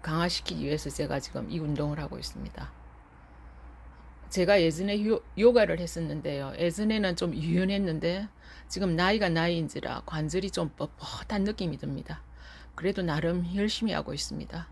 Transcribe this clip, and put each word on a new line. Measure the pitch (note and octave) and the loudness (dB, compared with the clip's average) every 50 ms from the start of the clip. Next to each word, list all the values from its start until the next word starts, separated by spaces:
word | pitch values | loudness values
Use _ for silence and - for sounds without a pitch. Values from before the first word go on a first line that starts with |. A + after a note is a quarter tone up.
| - | -4
강화시키기 | E3 D#3 D#3+ E3+ F3 E3+ - - - F3+ D#3+ C#3+ | -2 0 2 2 2 0 -2 -4 -4 -4 -4 -2
위해서 | C#3 D3+ D3+ - C#3+ | -2 -2 -2 -2 -6
제가 | C3+ - D3 C#3 C#3 C#3 | -4 -4 -4 -2 -2 -4
지금 | C3+ - - C#3 A#2+ - | -4 -6 -8 -8 -6 -4
이 | D#3 E3+ | -4 -4
운동을 | D#3 D3 D3 C3+ D3 D3 D3 D#3 | -2 -2 0 0 0 -2 -2 -4
하고 | - - - B2 | -6 -8 -8 -8
있습니다. | - - - - - - - - - - - - - - - - - - - - - - - - - - - - - - - - - - - - - - - - - - | -10 -10 -10 -8 -10 -10 -10 -10 -12 -12 -12 -16 -20 -20 -20 -20 -20 -20 -20 -20 -20 -20 -20 -20 -20 -20 -20 -18 -18 -18 -18 -18 -20 -20 -20 -20 -20 -20 -20 -18 -14 -6
제가 | - F#3+ F3+ E3+ G3+ G3+ E3+ | 0 0 4 6 6 6 6
예전에 | E3 D3+ D#3+ F#3 G3+ G3+ G#3 G#3 | 6 4 2 0 0 2 2 4
요-, | G#3+ A3 - - - - - | 2 2 2 0 -6 -2 6
요가를 | G#3 A#3+ B3 A#3+ G#3+ F3+ E3 E3 | 8 8 10 8 6 6 2 -2
했었는데요. | F3+ E3 - E3+ E3 D3+ D3 D#3 - D3 C#3+ C#3 C#3 C3+ - - | -2 -4 -4 -4 -4 -2 -2 -2 -2 -2 -4 -2 -4 -6 -4 0
예전에는 | E3+ F3 E3+ F#3+ G#3+ G#3+ A3 A3 G3+ F#3+ F3 | 0 0 2 2 0 2 2 2 2 2 2
좀 | E3+ F3+ F3 D#3 | 0 0 -2 0
유연했는데 | - D3+ E3 E3 F3+ F#3 F#3+ G3+ G3+ G3+ F#3 D#3+ D#3 - E3 F3 F#3+ G#3 G#3+ - - - - - - - - | -2 0 2 4 4 4 4 2 2 2 0 0 0 0 0 0 0 -4 -6 -10 -16 -20 -20 -20 -20 -12 -8
지금 | - F3+ G3 F#3 E3 | -4 0 2 2 4
나이가 | D#3+ F3+ F#3 G#3 A3 G#3 F3+ | 4 6 4 6 4 4 4
나이인지라 | E3 E3 D#3+ F3 F3 E3+ D#3+ D3 - C3+ - B2 A#2+ B2+ - | 4 4 4 4 2 2 0 -2 -4 -6 -6 -6 -6 -6 -8
관절이 | - D#3+ D#3 D#3 D#3 D3+ F#3 F#3 G3 | -6 -4 -2 -2 0 0 0 -2 0
좀 | - - E3+ D3 - | -2 -2 -2 -2 -2
뻣뻣한 | - E3 D3+ - - - - - - - - A3 G3+ F#3+ | -4 -6 -6 -6 -10 -12 -10 -10 -10 -6 -2 0 2 2
느낌이 | G#3 G#3+ - G3 E3+ D3 - | 0 0 0 -2 -2 -2 -4
듭니다. | - C#3+ C#3 C#3+ D3 - D3+ - - - - - - - - - - - - | -4 -6 -6 -6 -6 -8 -10 -10 -10 -18 -20 -20 -20 -18 -18 -18 -18 -14 -12
그래도 | - E3 F#3+ G3 G3 F#3 | -4 -2 -2 0 0 0
나름 | E3+ D3 D3+ D#3+ E3 F3 F3+ F3 E3+ F3+ | 0 0 2 2 2 2 2 0 0 0
열심히 | G3+ G3+ G#3+ A3 - A3+ A3 - | 0 2 2 0 0 0 0 0
하고 | - - - C#3+ | 0 -2 -4 -4
있습니다. | C#3+ - - - D3+ - - - E3 E3 - | -4 -4 -6 -6 -8 -8 -8 -8 -10 -10 -10